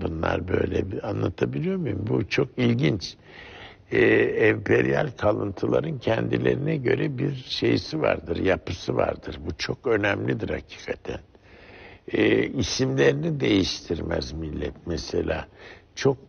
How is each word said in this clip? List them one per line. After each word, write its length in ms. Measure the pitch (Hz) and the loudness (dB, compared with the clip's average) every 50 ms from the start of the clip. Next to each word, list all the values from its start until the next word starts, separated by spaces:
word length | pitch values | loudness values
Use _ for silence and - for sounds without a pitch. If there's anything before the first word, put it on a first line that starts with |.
bunlar 460 | - 80 80 80 85 85 85 87 - 87 | -4 -4 -2 -2 0 0 0 0 -2 0
böyle. 440 | - - - - - - 90 95 | 0 2 2 2 0 0 -2 -2
Bir, 180 | 98 - - 110 | -4 -6 -4 -4
anlatabiliyor 680 | 101 104 107 101 - - 131 120 127 143 151 185 196 190 | -2 -2 -2 -2 0 0 -2 -2 0 -2 -2 -2 -2 -2
muyum? 280 | 165 120 - - 101 110 | -2 -2 -2 -2 -2 0
Bu 180 | 127 127 110 - | 0 0 0 0
çok 200 | - - 139 127 - - | 0 0 -2 -2 0 0
ilginç. 580 | 123 120 117 120 143 151 117 95 - - - - - - - - - - - - - - - - - - | 2 2 2 2 2 0 0 0 -4 -8 -14 -14 -20 -20 -20 -20 -18 -18 -18 -18 -18 -20 -20 -20 -10 -2
Ee, 80 | 117 113 113 110 110 110 113 - - 117 113 107 | 2 4 6 6 6 6 4 2 2 4 4 4
emperyal 600 | 107 107 101 110 113 120 123 131 139 110 107 143 113 - | 4 2 2 2 4 4 4 4 2 0 0 -2 -4 -2
kalıntıların 840 | - 104 107 107 104 101 95 - - 117 123 123 135 160 156 123 | 0 0 2 2 0 -4 -4 -2 -2 2 2 2 0 0 -4 -4
kendilerine 800 | - 117 113 110 113 113 120 117 123 127 123 127 139 156 160 151 | -2 0 0 0 0 0 0 2 2 2 2 2 0 -2 -2 0
göre 400 | 123 120 120 127 151 156 135 120 | 2 0 2 2 0 -2 -2 -2
bir 180 | 139 143 139 | -2 -2 -2
şeysi 640 | 127 - - - - - 117 120 - - - - 156 | -4 -8 -8 -6 0 2 2 2 2 0 -2 -4 0
vardır, 360 | 147 107 90 82 - 87 85 87 | 2 2 0 0 -2 -4 -4 0
yapısı 580 | 87 92 90 82 - - 90 - - - - | 2 2 2 0 0 -6 -8 -6 -4 -2 0
vardır. 420 | 57 - - - - - - - - 73 | 0 2 0 0 -6 -6 -12 -12 -10 -8
Bu 120 | 82 82 - | -8 -8 -6
çok 300 | - - - - - 123 | -4 -6 -6 -4 0 0
önemlidir 640 | 113 104 101 101 98 101 110 123 131 113 110 - | 0 2 2 2 0 0 0 -2 -2 -2 -2 -4
hakikaten. 720 | 76 - - - - - - - - - - - - - - _ _ - _ - - - - - - - - - - - - - | -6 -6 -8 -12 -18 -14 -10 -10 -10 -8 -8 -10 -10 -10 -10 _ _ -20 _ -20 -20 -20 -20 -20 -20 -20 -20 -20 -20 -18 -12 -4
Ee, 320 | - - 107 107 110 110 117 - | 0 2 4 4 6 4 2 0
isimlerini 920 | - 135 107 - - - 131 131 135 135 139 139 139 143 156 170 156 139 | 0 -2 -2 -2 0 0 0 0 2 4 4 4 4 4 0 -2 -2 0
değiştirmez 920 | 131 120 107 98 87 - - - - - 85 80 80 80 82 80 76 - 76 | 2 4 4 4 4 2 -2 -6 -4 -4 -4 -4 -2 -2 -2 -2 -2 -4 -6
millet 400 | 80 80 78 76 76 73 - - - - | -6 -6 -6 -6 -6 -6 -6 -8 -8 -8
mesela. 640 | 85 82 73 - - - 87 82 82 80 80 - - - - - - - - - _ - | -6 -6 -6 -4 -4 -2 -2 0 0 -2 -4 -6 -10 -14 -20 -20 -20 -20 -20 -20 _ -8
Çok 220 | - - 135 131 - - | 0 2 2 2 2 -2